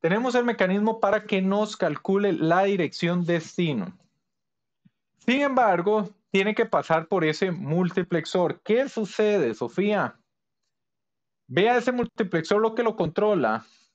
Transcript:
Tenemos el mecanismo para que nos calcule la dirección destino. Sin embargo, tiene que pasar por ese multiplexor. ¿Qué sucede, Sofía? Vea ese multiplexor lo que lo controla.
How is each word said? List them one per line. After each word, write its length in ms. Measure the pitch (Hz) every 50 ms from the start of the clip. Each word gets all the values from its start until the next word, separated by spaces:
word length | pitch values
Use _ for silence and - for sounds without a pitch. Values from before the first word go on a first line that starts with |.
| -
Tenemos 300 | 247 277 226 247 262 247
el 100 | 247 240
mecanismo 540 | 240 226 - 196 180 190 202 208 226 220 220
para 240 | - 196 202 208 208
que 160 | 208 214 190
nos 340 | 190 190 196 208 214 208 -
calcule 560 | - 190 165 147 - _ - 196 196 202 202
la 340 | 175 - 156 160 165 185 196
dirección 600 | 196 202 185 165 135 - - - 170 175 180 175
destino. 720 | 165 170 170 160 - - - 175 160 143 113 90 87 - _ _ _ _ _ _ _ _ _ _ _ _ _ _ _ _ _ _ _ _ _ _ _ _
Sin 240 | _ _ - 247 269
embargo, 720 | 285 285 262 254 247 214 185 175 170 202 214 214 202 175 - _ _ _
tiene 240 | - 196 196 208 214
que 140 | - 226
pasar 400 | 220 - 156 139 - 160 160 165
por 180 | - 202 185 160
ese 240 | 156 151 - 196 190
multiplexor. 1120 | 175 - 135 139 156 175 185 170 - - 180 - 180 165 151 - - 185 180 151 - -
¿Qué 260 | _ - 208 240 277
sucede, 680 | 269 - 233 220 180 - - 214 208 208 202 151 117 107
Sofía? 600 | - 127 113 - - 190 208 208 196 147 113 - _ _ _ _ _ _ _ _ _ _ _ _ _ _ _ _ _ _ _ _ _ _ _ _ _ _
Vea 300 | _ 127 165 196 226 247
ese 140 | 247 240 254
multiplexor 720 | 247 247 240 233 _ - 220 180 - 165 160 - 196 208
lo 140 | 220 226 220
que 80 | 233 233
lo 120 | 226 208
controla. 680 | - 180 156 160 - 208 214 208 175 127 110 110 113 - _ _ _ _ _